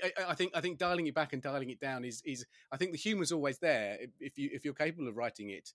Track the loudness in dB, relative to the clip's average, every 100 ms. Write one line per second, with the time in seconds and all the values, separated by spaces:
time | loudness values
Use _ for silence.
0 | 0 0 -2 2 2 2 0 0 2 2
1 | 2 2 0 0 -2 -2 -4 -4 -2 -2
2 | -4 -6 -6 -6 -8 -16 -8 -2 -2 0
3 | 2 2 2 2 2 2 4 6 4 -2
4 | -8 -10 -10 -4 -4 -2 -4 0 0 0
5 | -4 0 -2 -2 -8 -8 -10